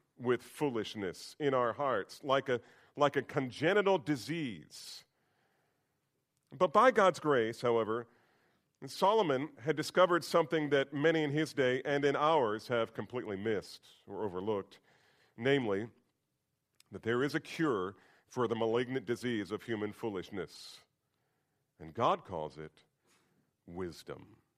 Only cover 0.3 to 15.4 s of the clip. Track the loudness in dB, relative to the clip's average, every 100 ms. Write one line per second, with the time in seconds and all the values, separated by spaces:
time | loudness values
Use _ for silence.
0.3 | 0 -2 -4 -2 -2 -4 -6 -6 -8 -14
1.3 | -4 0 2 0 0 0 -2 -4 -10 0
2.3 | 0 2 -2 -4 -20 _ 2 2 2 -2
3.3 | -4 -4 -2 2 2 2 0 0 -4 -4
4.3 | -6 -6 -10 -16 -18 -18 -18 _ _ _
5.3 | _ _ _ _ _ _ _ _ _ _
6.3 | _ _ 0 4 6 6 6 4 4 2
7.3 | 2 2 0 2 2 2 -2 -6 _ _
8.3 | _ _ _ _ -18 -12 0 2 4 2
9.3 | 0 -2 -8 -4 -4 0 4 6 6 4
10.3 | 2 2 0 2 2 2 2 2 4 2
11.3 | 0 -2 2 2 2 0 2 2 2 4
12.3 | 4 2 -2 -2 0 0 -4 -8 -8 -6
13.3 | -4 -2 -2 -4 -20 -20 _ -14 -6 -6
14.3 | -4 -2 -4 -6 -18 _ _ _ _ _
15.3 | -4